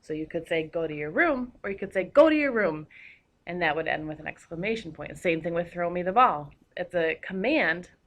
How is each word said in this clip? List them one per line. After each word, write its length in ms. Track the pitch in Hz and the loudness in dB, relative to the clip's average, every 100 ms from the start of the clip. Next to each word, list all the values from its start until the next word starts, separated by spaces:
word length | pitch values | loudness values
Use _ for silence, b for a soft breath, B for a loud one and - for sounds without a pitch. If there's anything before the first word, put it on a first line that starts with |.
So 120 | - | -8
you 140 | 156 156 | -8 -6
could 200 | 170 160 | -6 -2
say, 160 | 165 | -2
Go 240 | 160 170 160 | -2 -4 -4
to 60 | 151 | -4
your 160 | 147 | -4
room, 400 | 180 339 269 247 - | 0 2 0 -4 -8
or 60 | 202 | -8
you 80 | 196 | -6
could 160 | 196 | -4
say, 120 | 190 185 | -2 0
Go 240 | 277 311 | 6 8
to 60 | 311 | 6
your 160 | 285 | 2
room, 360 | 233 196 156 156 B B B B _ - | 2 0 0 -8 B B B B _ -10
and 140 | 175 | -2
that 140 | 170 151 | 0 0
would 120 | 156 | 0
end 200 | 151 156 | -2 -4
with 120 | 156 | -10
an 80 | 156 | -10
exclamation 640 | 147 - 165 196 226 180 | -12 -12 -6 -4 -4 -6
point. 260 | 156 - 151 | -12 -12 -4
Same 240 | 185 165 | 0 0
thing 120 | 165 | 0
with 180 | 170 170 | -4 -4
Throw 180 | 175 175 | -4 -4
me 140 | 175 | -2
the 80 | 175 | 0
ball. 400 | 196 247 151 147 - _ - | 6 6 4 -6 -18 _ -10
It's 180 | 175 175 | -4 0
a 240 | 160 - | 0 -2
command 680 | - 190 208 311 180 170 175 _ | -4 -4 0 2 2 -2 -6 _